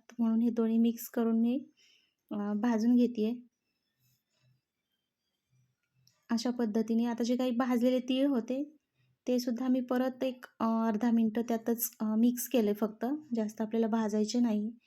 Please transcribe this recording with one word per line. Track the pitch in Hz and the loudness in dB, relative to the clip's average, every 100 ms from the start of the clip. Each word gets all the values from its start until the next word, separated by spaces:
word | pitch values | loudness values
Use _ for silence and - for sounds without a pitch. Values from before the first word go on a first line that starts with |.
| _ - | _ -4
म्हणून | 226 226 | 0 2
हे | 240 | 2
दोन्ही | 220 226 226 | 2 2 4
मिक्स | 233 233 - | 2 0 -6
करून | 247 226 226 | -2 0 2
मी, | 233 269 - _ _ _ _ _ - | 2 0 -6 _ _ _ _ _ -10
अ, | 208 202 | -6 -4
भाजून | 208 240 220 233 247 | -2 0 2 4 4
घेतेय | 240 226 214 247 - _ _ _ _ _ _ _ _ _ _ _ _ _ _ _ _ _ _ _ _ _ _ _ _ _ _ _ - | 4 2 -2 -4 -12 _ _ _ _ _ _ _ _ _ _ _ _ _ _ _ _ _ _ _ _ _ _ _ _ _ _ _ -6
अशा | 233 247 | -4 -2
पद्धतीने. | 247 226 214 220 226 240 | -2 -2 0 0 0 0
आता | 233 | -2
जे | 233 247 | -2 0
काही | 254 | -2
भाजलेले | 233 254 247 247 254 | -2 0 2 2 0
तीळ | 254 262 285 | -2 0 2
होते | 254 220 254 294 - _ _ _ _ - | 0 -2 -6 -6 -12 _ _ _ _ -2
ते | 247 | -2
सुद्धा | 247 233 262 | 0 -4 0
मी | 254 | 0
परत | 254 247 262 254 | 0 0 0 -2
एक, | 262 254 - - | -6 -6 -16 -4
अ, | 226 | 0
अर्धा | 226 226 208 240 | 0 0 0 2
मिनटं | 226 220 226 | 2 2 0
त्यातच, | 233 226 233 233 - - | -2 -4 -2 -4 -4 -4
अ, | 220 220 | -2 4
मिक्स | 240 247 - | 2 2 -2
केले | 254 208 | 0 2
फक्त, | 208 214 - 233 302 - 226 | 0 -2 -4 -6 -6 -4 -4
जास्त | 214 - | -4 -4
आपल्याला | 220 226 226 | -4 0 0
भाजायचे | 226 220 214 214 240 | 0 0 0 0 0
नाही. | 240 214 214 233 | 0 0 -4 -10